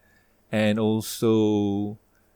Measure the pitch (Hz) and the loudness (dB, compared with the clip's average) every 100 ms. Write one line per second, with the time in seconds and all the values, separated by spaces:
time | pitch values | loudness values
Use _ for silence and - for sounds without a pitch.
0 | _ _ _ _ _ 110 107 107 107 110 | _ _ _ _ _ -2 0 2 0 0
1 | 107 - 113 110 107 104 104 101 104 107 | -4 -2 2 2 2 2 0 -2 -4 -10
2 | _ _ _ | _ _ _